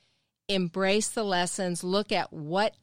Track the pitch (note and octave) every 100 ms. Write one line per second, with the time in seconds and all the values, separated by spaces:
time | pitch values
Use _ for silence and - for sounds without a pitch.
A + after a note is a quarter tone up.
0 | _ _ _ _ - G3 F3 F#3+ F#3+ G#3
1 | G#3+ - G#3 F3+ F3+ - F3+ F3 F3+ F#3+
2 | G#3 F#3+ - D#3+ D3 F3+ G#3+ -